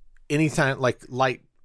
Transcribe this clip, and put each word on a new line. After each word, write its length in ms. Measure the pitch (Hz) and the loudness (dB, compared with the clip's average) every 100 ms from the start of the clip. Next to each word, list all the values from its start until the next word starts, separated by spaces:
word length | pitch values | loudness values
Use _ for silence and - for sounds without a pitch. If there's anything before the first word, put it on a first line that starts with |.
| - - - | -20 -18 -4
anytime, 480 | 147 156 - 139 135 | 0 0 2 0 0
like 220 | 127 - - | 0 -2 -4
light, 340 | 123 131 120 _ _ | -2 0 -2 _ _